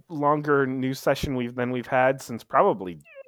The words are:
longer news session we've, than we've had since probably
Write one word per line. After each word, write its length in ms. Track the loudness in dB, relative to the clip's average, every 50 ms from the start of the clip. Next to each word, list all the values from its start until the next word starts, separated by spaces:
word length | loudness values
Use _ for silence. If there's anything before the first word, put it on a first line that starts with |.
| -16 -12
longer 580 | -6 -2 2 2 2 2 2 2 2 4 2 2
news 320 | 0 -2 -2 -4 -4 -2
session 360 | 0 0 0 0 0 -4 -2
we've, 200 | -2 -4 -4 -4
than 160 | -4 -4 -2
we've 160 | -2 -4 -4 -2
had 340 | 2 4 4 4 2 0
since 220 | -4 -10 -10 -10 -8
probably 560 | 0 2 4 4 4 2 0 -4 -8 -10 -10 -14 _ -20 -20 -20